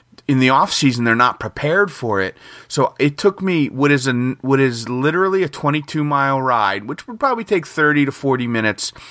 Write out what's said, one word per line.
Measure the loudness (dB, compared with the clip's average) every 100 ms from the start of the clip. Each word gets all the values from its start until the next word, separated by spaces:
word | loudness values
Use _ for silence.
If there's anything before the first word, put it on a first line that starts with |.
| _ _ 0
in | 2
the | 4
off | 4 2
season, | 2 2 2
they're | 2
not | 4 2 0
prepared | -8 -4 0 0 0
for | -2 -4 -2
it. | -2 -6 -20 -20 -8
So | -2 0 2
it | -2 2
took | 0 0
me | -2 0 -2
what | 0 2
is | 2 0
a, | -2 -2 -4
what | 0 2
is | 2 0 -6
literally | -2 -2 0 0 0
a | -2
twenty-two | -4 -2 -2 -4 -4
mile | -2 0 0 0
ride, | 0 2 0 -2 -6
which | -12 -12
would | -4
probably | -2 -2
take | -2 -2
thirty | -2 0 2 2
to | 0
forty | -2 -2 -2 -2
minutes, | 0 0 -2 -6 -10 -20